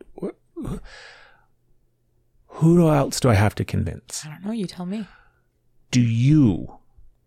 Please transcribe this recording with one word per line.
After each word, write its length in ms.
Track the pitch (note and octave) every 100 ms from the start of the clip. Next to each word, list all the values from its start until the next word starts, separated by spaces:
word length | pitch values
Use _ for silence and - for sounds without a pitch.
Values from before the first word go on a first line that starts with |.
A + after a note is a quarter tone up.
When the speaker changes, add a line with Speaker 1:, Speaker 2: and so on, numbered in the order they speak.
| - -
Speaker 1:
wh-, 540 | - - _ F4 B3 - - - - - - _ _ _ _ _ _ _ _ _ _ _ _
who 420 | - D#3+ F3 E3
else 300 | D3 C3+ -
do 100 | B2+
I 40 |
have 200 | G2+ G#2 -
to 80 |
convince? 600 | - F#2+ F#2 - - -
Speaker 2:
I 40 | D3+
don't 140 | D#3
know. 80 | G3
You 140 | A3+ F3
tell 200 | - F3+
me. 200 | G#3+ F#3+ - _ _ _ _ _ _ _
Speaker 1:
Do 100 | B2
you 800 | A#2+ A2+ C3 D#3 B2 E2+ C2 - _ _ - _